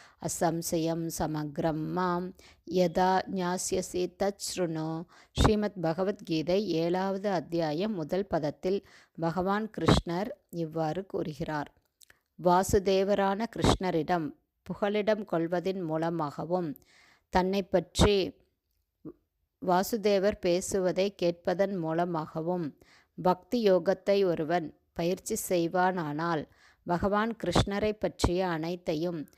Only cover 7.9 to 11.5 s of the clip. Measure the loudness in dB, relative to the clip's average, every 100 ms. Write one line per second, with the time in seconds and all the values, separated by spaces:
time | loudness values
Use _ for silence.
7.9 | -4 -4 -4 -2 -2 -2 -4 -2 -2 -4
8.9 | -20 _ -4 -2 0 0 0 -4 -2 2
9.9 | 2 0 -4 -6 -8 _ -6 -4 -2 -2
10.9 | -4 -6 -6 -6 -6 -6